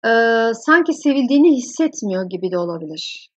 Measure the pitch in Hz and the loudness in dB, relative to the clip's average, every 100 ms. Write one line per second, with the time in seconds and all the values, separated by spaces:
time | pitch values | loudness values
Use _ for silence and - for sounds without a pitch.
0 | 226 226 233 226 226 226 - 330 339 311 | 2 2 2 2 0 -2 2 2 2 -2
1 | 294 277 247 285 330 269 247 - 320 - | 0 0 2 4 6 4 -2 -2 -2 -2
2 | 208 185 185 180 185 180 175 165 156 156 | -6 -4 -4 -6 -4 -2 -4 -6 -10 -12
3 | - - - | -14 -14 -20